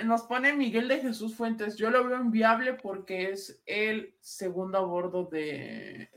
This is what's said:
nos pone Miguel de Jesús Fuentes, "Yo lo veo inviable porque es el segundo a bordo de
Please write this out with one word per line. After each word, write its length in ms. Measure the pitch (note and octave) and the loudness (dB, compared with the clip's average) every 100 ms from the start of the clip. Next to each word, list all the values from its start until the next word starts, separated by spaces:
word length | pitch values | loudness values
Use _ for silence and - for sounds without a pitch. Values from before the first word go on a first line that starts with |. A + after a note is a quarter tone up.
nos 180 | A3+ A3+ | 0 0
pone 280 | A3+ B3 C4+ | 2 2 4
Miguel 360 | D4 B3 A3+ B3+ | 4 2 2 2
de 100 | C4+ | 2
Jesús 380 | C4 A3 A3 A3 | 0 -4 -6 -4
Fuentes, 400 | A#3 A3 G#3 G#3 | -2 -2 -4 0
"Yo 140 | A3 | 4
lo 140 | B3+ | 4
veo 160 | B3 B3+ | 4 2
inviable 540 | A#3+ A3 A3+ A3+ B3+ | 2 4 6 4 2
porque 560 | B3+ G3+ F#3+ - F#3 F#3 | -4 -6 -8 -6 -4 -2
es 320 | G3 - - - | -4 -8 -14 -6
el 500 | G#3 A3 A3 A3 _ | 0 0 0 -4 _
segundo 580 | - - F#3+ F3+ F#3 F#3+ | -16 -6 -4 -4 0 0
a 20 | |
bordo 460 | F#3 F3 F3+ F3+ F3 | 0 0 -2 -2 -2
de 840 | D#3 D3+ C#3 A#2+ A2 G#2 - - | -4 -4 -6 -8 -10 -12 -12 -16